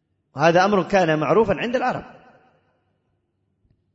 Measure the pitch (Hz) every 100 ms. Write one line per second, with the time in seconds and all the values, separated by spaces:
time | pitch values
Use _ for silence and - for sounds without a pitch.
0 | _ _ _ 131 160 170 190 202 170 196
1 | 170 156 143 185 220 156 202 247 254 196
2 | - - - _ _ _ _ _ _ _
3 | _ _ _ _ _ _ _ _ _